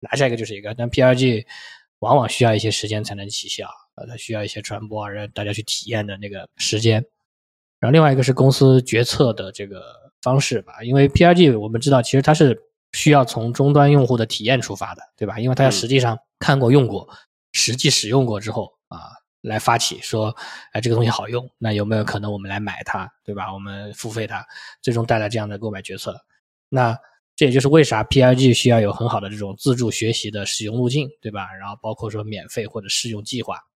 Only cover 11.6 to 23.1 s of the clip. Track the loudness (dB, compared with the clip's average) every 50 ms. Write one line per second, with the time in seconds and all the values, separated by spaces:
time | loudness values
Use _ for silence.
11.6 | -2 -4 -6 -4 0 2 2 2 2 2 0 2 4 4 4 6 6 4 4 0
12.6 | _ _ _ _ _ _ -10 0 2 4 6 6 4 2 -2 -6 -6 -6 -2 0
13.6 | 2 4 4 6 6 6 6 6 4 4 2 0 0 -2 -4 -6 -2 0 0 0
14.6 | -2 -6 -8 -10 -10 -12 -12 -16 -20 _ _ _ -8 -8 -6 -4 -2 -2 2 4
15.6 | 4 2 2 0 -2 0 0 2 2 2 -2 -4 _ _ _ _ 0 0 2 4
16.6 | 4 6 6 4 4 2 -2 -8 -10 _ -20 -20 _ _ _ _ _ _ _ -2
17.6 | -2 -2 -2 0 0 0 0 0 -2 0 0 0 0 0 -2 -6 -6 -6 -6 -6
18.6 | -8 -8 _ _ _ _ -20 -20 -20 -20 -20 -20 _ _ _ _ _ -6 -6 -2
19.6 | 0 0 0 0 0 -4 -6 -8 -10 -6 -4 -4 -4 -4 -6 -10 -14 -16 -16 -18
20.6 | -20 _ _ -4 -2 0 0 2 2 0 0 -2 -6 -6 -6 -8 -8 -8 _ _
21.6 | -4 -2 -2 -2 -2 0 0 -2 -2 -2 -4 -6 -6 -6 -8 -8 -8 -8 -8 -8
22.6 | -8 -8 -10 -12 -10 -10 -8 -8 -8 -10